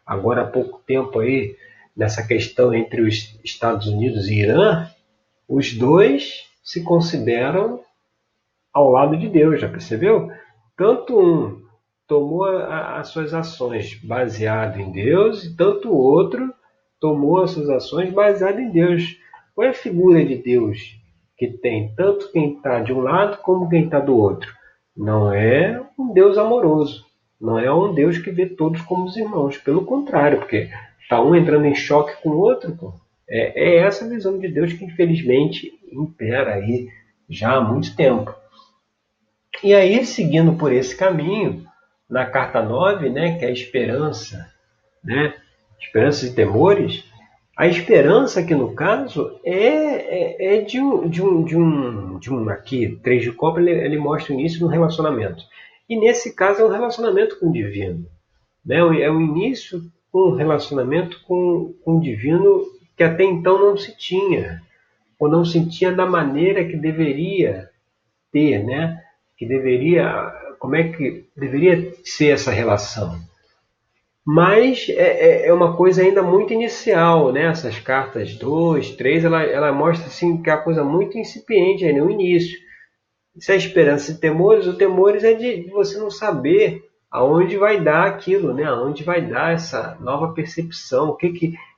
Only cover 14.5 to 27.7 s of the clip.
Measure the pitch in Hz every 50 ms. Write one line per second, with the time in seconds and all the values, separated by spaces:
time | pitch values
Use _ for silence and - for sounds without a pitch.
14.5 | 110 110 110 107 98 101 98 95 90 98 104 131 165 190 214 226 220 202 180 165
15.5 | 165 - 175 202 202 - - 233 180 131 127 135 151 175 202 - - 247 262 262
16.5 | - _ _ _ _ _ _ _ _ _ 156 156 151 143 143 151 185 190 180 165
17.5 | - 156 147 143 135 123 - - 143 170 185 185 185 202 208 208 202 190 190 196
18.5 | 202 240 262 226 170 165 175 180 175 170 170 - - - _ _ - - _ _
19.5 | _ 202 233 262 247 - - 220 175 170 185 185 170 156 139 135 127 120 - 123
20.5 | 123 120 110 104 - - - - - - _ _ _ _ _ _ _ - 123 113
21.5 | - - - 123 110 104 107 107 - - 185 202 202 - - - - 165 147 143
22.5 | 143 - - 135 123 117 110 120 127 131 127 135 165 185 208 202 202 - - 185
23.5 | 185 185 180 165 170 160 156 156 151 139 135 139 127 113 104 95 95 - - -
24.5 | - _ _ _ _ _ _ _ _ - 104 107 107 107 104 101 101 101 110 117
25.5 | 127 151 180 214 240 247 262 - _ - 262 240 190 185 196 202 190 208 214 220
26.5 | 240 247 208 156 156 151 147 139 - - - _ _ _ _ _ _ - 110 113
27.5 | 113 113 120 131